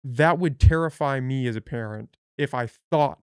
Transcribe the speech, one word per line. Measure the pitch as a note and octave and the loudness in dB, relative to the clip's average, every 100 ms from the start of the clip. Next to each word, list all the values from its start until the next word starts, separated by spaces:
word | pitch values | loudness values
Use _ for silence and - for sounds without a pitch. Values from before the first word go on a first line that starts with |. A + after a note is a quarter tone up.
That | C3+ A#2+ D#3 E3+ | -8 0 2 2
would | F3 C3 | -2 6
terrify | - D#3+ E3 - C#3+ C3+ | 6 6 -2 -4 -4 -2
me | B2+ C3+ B2 | -4 -4 -4
as | A2 | -6
a | |
parent | - A#2+ A2 G#2+ - _ _ - | -10 -10 -10 -12 -16 _ _ -8
if | C#3 | -6
I | B2+ A#2 _ _ | -4 -8 _ _
thought | D#3 C#3 - | 0 0 -4